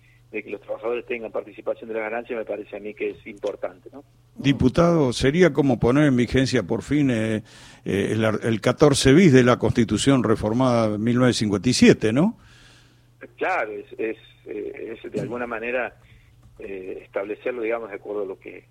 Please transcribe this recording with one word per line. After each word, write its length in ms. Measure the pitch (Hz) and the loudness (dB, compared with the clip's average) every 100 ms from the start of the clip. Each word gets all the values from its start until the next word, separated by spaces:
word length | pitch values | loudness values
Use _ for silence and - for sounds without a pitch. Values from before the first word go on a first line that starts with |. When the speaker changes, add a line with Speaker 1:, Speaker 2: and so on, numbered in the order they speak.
| _ _ _ | _ _ _
Speaker 1:
de 120 | 107 | -14
que 80 | - | -12
los 100 | 101 | -14
trabajadores 460 | - - 113 120 117 | -12 -10 -6 -6 -6
tengan 260 | 120 107 | -10 -8
participación 560 | 110 107 101 113 110 117 | -10 -12 -12 -10 -10 -8
de 60 | |
la 60 | 110 | -8
ganancia, 360 | 107 117 117 117 | -6 -8 -8 -10
me 80 | |
parece 320 | 107 104 104 104 | -8 -10 -10 -14
a 20 | |
mí 140 | 107 | -14
que 200 | 101 104 | -8 -8
es 140 | 95 - | -8 -16
importante, 640 | 101 101 95 90 90 - | -10 -10 -8 -12 -14 -20
¿no? 140 | 156 - _ _ | -20 -20 _ _
Speaker 2:
Diputado, 800 | - 135 131 127 - 170 165 131 | -6 -2 0 0 2 2 2 0
sería 360 | 113 127 160 170 | 0 0 4 2
como 260 | 139 143 117 | 4 0 2
poner 240 | 117 139 | 2 2
en 120 | 151 123 | 2 2
vigencia 460 | 120 135 131 127 | 2 0 0 0
por 200 | 87 110 | -2 -4
fin, 280 | - 147 139 | -2 0 2
eh, 320 | 113 110 110 - - - - - | 0 0 -2 -6 -16 -20 -14 -4
eh, 220 | 98 95 | -2 0
el 120 | 110 | 0
ar-, 180 | 110 101 | 0 0
el 180 | 113 113 | -2 0
catorce 540 | 123 - 151 135 135 | 0 4 4 6 6
bis 180 | 147 190 | 8 8
de 120 | 127 | 8
la 140 | 123 113 | 6 4
Constitución 640 | 110 - 110 104 - 135 | 2 0 0 2 2 2
reformada 720 | 107 107 107 117 131 117 110 | 2 0 0 0 0 2 0
en 80 | 107 | -2
mil 140 | 113 120 | -2 2
novecientos 220 | 127 - | 2 2
cincuenta 300 | 107 98 120 | 0 0 0
y 20 | |
siete, 400 | 123 240 - 110 | 6 6 6 4
¿no? 260 | 123 202 - - - - - _ _ _ _ - - | 2 0 -2 -14 -20 -20 -20 _ _ _ _ -20 -6
Speaker 1:
Claro, 340 | 175 175 110 | -4 -2 -4
es, 140 | 104 - - | -8 -14 -8
es, 200 | 113 110 - _ | -6 -8 -14 _
eh, 540 | - 104 - - 107 113 | -14 -10 -10 -10 -14 -14
es 80 | - | -10
de 100 | 135 | -8
alguna 240 | 139 120 120 | -8 -8 -8
manera, 500 | 113 120 127 113 - _ - _ _ - - | -8 -6 -6 -6 -10 _ -20 _ _ -20 -18
eh, 420 | 98 95 92 92 | -14 -12 -12 -14
establecerlo, 600 | - 120 107 104 131 123 | -10 -8 -6 -8 -8 -6
digamos, 260 | 110 117 110 | -6 -6 -8
de 80 | 98 | -12
acuerdo 280 | - 104 | -10 -8
a 20 | 95 | -8
lo 120 | 92 | -10
que 260 | - 90 - | -16 -20 -20